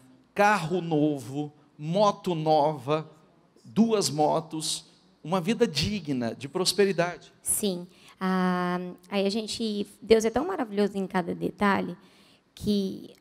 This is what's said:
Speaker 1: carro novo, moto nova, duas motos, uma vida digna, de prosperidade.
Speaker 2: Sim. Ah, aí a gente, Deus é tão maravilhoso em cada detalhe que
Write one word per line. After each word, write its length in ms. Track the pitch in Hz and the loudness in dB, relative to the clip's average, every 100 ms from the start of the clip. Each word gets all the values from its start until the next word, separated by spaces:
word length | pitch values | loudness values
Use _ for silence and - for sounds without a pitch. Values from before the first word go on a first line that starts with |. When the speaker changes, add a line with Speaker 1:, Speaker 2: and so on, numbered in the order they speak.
| - - _ | -20 -20 _
Speaker 1:
carro 480 | - 202 208 156 180 | 2 2 2 0 -4
novo, 720 | 165 151 151 143 117 139 147 - _ - | 0 2 2 0 -6 -8 -8 -10 _ -12
moto 560 | 151 180 208 - 190 | -4 2 2 2 -2
nova, 800 | 165 156 156 147 151 120 156 156 - _ _ _ _ | -2 2 4 4 0 -2 -2 -4 -18 _ _ _ _
duas 440 | 127 113 226 214 135 | -6 2 4 4 0
motos, 760 | 143 151 151 160 156 156 - - _ _ _ | 2 2 2 -2 -8 -6 -8 -10 _ _ _
uma 160 | 156 185 | -4 -2
vida 260 | 170 233 233 | 0 0 0
digna, 680 | 143 185 208 151 131 117 113 | 0 -2 -2 -2 -2 -2 -6
de 120 | 143 | -6
prosperidade. 840 | 180 180 - 196 170 175 160 - _ | -2 0 4 2 4 -2 -4 -18 _
Speaker 2:
Sim. 460 | - - 208 175 175 - - - | -4 -2 -2 -4 -8 -18 -20 -4
Ah, 580 | 190 185 185 180 180 180 180 180 - | 0 2 2 0 0 -2 -6 -12 -6
aí 160 | 202 196 | 0 0
a 40 | |
gente, 540 | 220 214 - 226 208 202 - | 0 -6 -4 -4 -4 -6 -6
Deus 240 | 202 220 | 4 4
é 60 | 220 | 4
tão 160 | 226 349 | 0 -2
maravilhoso 500 | 381 233 202 202 202 | -4 -4 0 0 0
em 120 | 185 | -2
cada 260 | 185 175 | -2 -2
detalhe 640 | 175 170 - 208 196 180 175 - _ _ _ _ | -4 -4 0 2 2 -2 -8 -16 _ _ _ _
que 600 | - - 202 190 202 - - | -8 -2 0 -2 -8 -16 -20